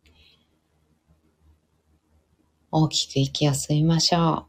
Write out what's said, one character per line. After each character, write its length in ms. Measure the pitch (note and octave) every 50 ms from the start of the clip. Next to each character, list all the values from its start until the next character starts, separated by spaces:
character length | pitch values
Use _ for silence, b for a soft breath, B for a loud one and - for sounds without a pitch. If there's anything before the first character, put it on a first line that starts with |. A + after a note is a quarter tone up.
| b b b b b b b b b b _ _ _ _ _ _ _ _ _ _ _ _ _ _ _ _ _ _ D#2 D#2 D#2 _ _ _ _ _ _ _ _ _ _ _ _ _ _ _ _ _ _ _ _ _ _ _
大 180 | - D#3 D#3 D3
き 240 | - - - -
く 60 | - C#3
息 300 | C3+ C#3 - - D3+ D3
を 40 |
吸 200 | C3+ C#3 - -
い 100 | D3+ D3+
ま 160 | D#3 E3 E3 D#3+
し 140 | - - F3+
ょ 320 | E3+ E3 D#3+ D3+ - -